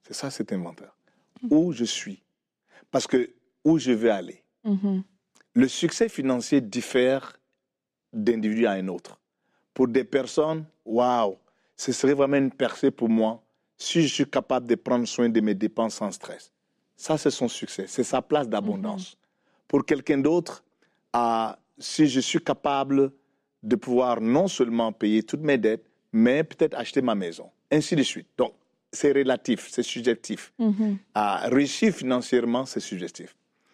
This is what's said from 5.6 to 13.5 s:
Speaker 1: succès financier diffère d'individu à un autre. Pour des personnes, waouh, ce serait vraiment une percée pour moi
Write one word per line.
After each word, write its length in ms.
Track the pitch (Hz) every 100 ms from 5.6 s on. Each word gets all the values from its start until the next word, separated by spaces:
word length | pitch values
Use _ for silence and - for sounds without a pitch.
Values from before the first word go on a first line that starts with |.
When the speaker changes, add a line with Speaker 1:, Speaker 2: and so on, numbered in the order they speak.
| 131
Speaker 1:
succès 420 | - 165 - 226
financier 520 | - 131 123 - 143
diffère 720 | 110 120 - 127 127 135 - - _ _ _ _ _ _ _
d'individu 520 | 113 107 110 107 113 110
à 60 |
un 160 | 95 92
autre. 320 | 87 - - _ _ _ _ _
Pour 140 | - 123
des 160 | 127
personnes, 640 | 117 135 123 - 156 160 156 _ -
waouh, 520 | 117 123 120 101 95 _ _ _ -
ce 160 | -
serait 220 | 120 131
vraiment 240 | 139 139 143
une 140 | 135
percée 400 | - 120 - 135
pour 180 | - 117
moi 340 | 110 110 117 _